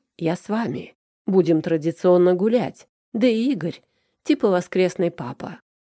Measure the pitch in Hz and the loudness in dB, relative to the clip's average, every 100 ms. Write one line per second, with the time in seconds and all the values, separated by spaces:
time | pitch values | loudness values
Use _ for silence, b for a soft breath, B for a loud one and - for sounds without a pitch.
0 | _ - 160 180 - 220 208 120 85 _ | _ -6 -4 -4 -4 -6 -4 -8 -12 _
1 | _ _ - 190 160 160 165 165 156 156 | _ _ -2 2 2 2 0 -2 -2 -2
2 | 185 180 180 180 214 240 160 - - _ | 2 4 4 2 0 0 -2 -8 -20 _
3 | _ 226 247 220 247 220 151 - _ _ | _ 0 0 2 -2 -4 -6 -10 _ _
4 | _ _ - 294 214 180 - 190 185 - | _ _ -2 0 2 0 -2 0 0 0
5 | 175 - 123 131 - - _ _ | -4 -4 -12 -12 -14 -16 _ _